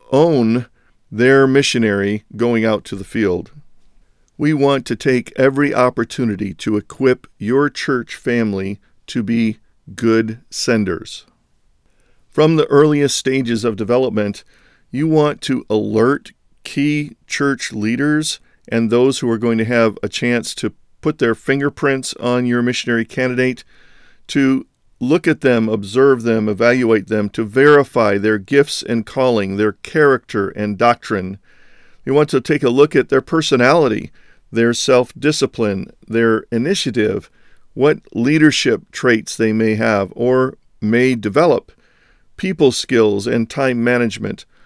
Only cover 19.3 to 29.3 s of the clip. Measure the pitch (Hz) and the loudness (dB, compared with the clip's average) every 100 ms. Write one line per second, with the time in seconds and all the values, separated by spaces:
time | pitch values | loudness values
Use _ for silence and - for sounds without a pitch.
19.3 | 113 117 113 110 120 113 101 104 - 123 | -2 0 -2 0 2 2 0 -8 -4 -2
20.3 | 120 - - 107 - _ _ 156 156 117 | -2 -4 -8 -8 -10 _ _ -6 -2 0
21.3 | 113 - 139 143 - 143 135 131 - 123 | -2 -2 -2 -2 -2 -2 -2 -4 -6 -2
22.3 | 123 123 120 120 120 - 117 113 - 127 | 0 0 0 0 -2 -2 -4 -4 -4 -4
23.3 | 123 127 123 - _ - - - _ - | 0 -2 -2 -12 _ -20 -20 -20 _ -6
24.3 | - 135 131 - _ _ - 123 160 165 | 0 2 0 -4 _ _ -8 0 0 0
25.3 | 151 131 120 110 107 101 113 139 127 113 | 0 2 2 0 -2 -2 4 4 4 2
26.3 | 113 107 98 117 127 120 110 95 107 104 | 0 0 0 2 2 2 2 2 -2 -2
27.3 | - 110 117 143 147 135 123 110 101 104 | -4 -4 2 6 6 4 0 0 2 0
28.3 | 107 95 139 151 - - 117 104 - 127 | -2 0 0 2 -2 -4 -6 -4 -2 0